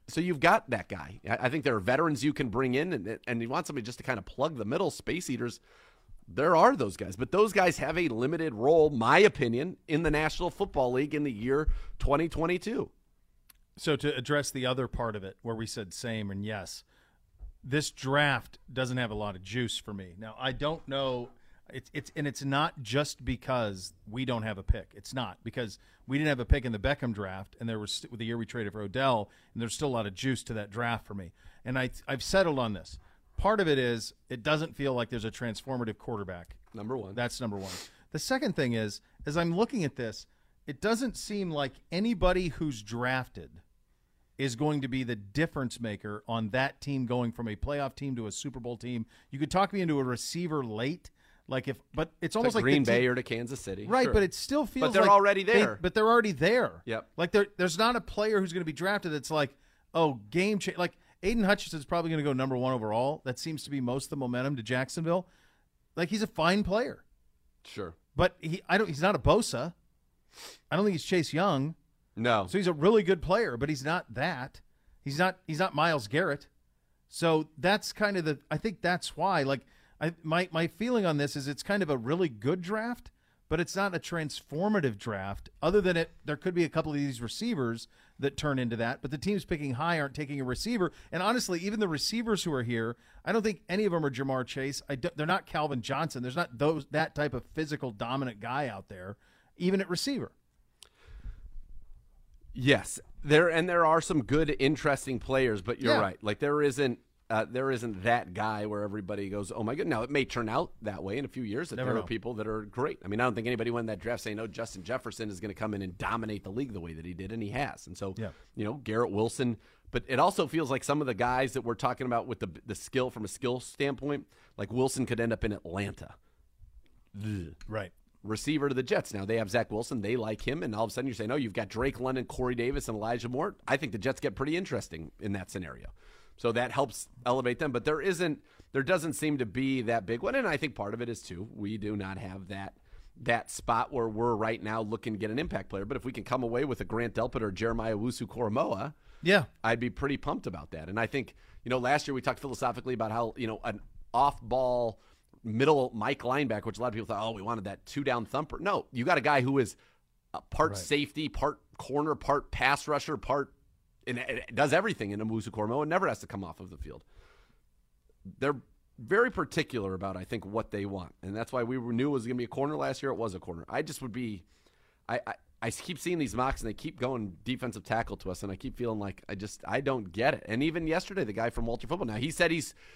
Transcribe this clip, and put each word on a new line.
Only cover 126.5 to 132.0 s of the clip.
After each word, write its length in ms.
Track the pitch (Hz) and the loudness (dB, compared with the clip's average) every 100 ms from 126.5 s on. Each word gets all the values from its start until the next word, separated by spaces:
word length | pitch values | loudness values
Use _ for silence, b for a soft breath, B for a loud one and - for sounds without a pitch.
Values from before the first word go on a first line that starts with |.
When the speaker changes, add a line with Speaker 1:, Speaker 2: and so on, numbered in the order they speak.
| _ - - - - _ 101 | _ -20 -20 -20 -20 _ -8
Speaker 1:
Ugh. 340 | 107 101 82 82 - | -6 -4 -6 -12 -8
Speaker 2:
Right. 240 | 110 90 _ _ _ | -8 -8 _ _ _
Speaker 1:
Receiver 440 | 101 107 143 151 139 | -6 -4 0 0 0
to 60 | 127 | 0
the 80 | |
Jets. 300 | 123 202 - | 0 0 -2
Now, 100 | 104 98 | -6 -2
they 120 | 113 | 0
have 120 | 101 | 2
Zach 220 | 117 107 | 0 0
Wilson. 300 | 104 120 127 | -4 -4 -4
They 140 | 98 123 | -2 -2
like 300 | 107 107 - | -2 -4 -4
him. 160 | 151 | -2
And 120 | 160 107 | -4 -2
all 80 | |
of 60 | 110 | -2
a 40 | |
sudden, 140 | - 131 | -2 -4
you're 60 | 113 | -4
saying, 160 | 110 | -2
"Oh, 40 | 143 | -2
you've 180 | 113 | -2
got 160 | 95 104 | -4 -4
Drake 300 | 110 135 | -2 -2
London, 260 | 139 | -2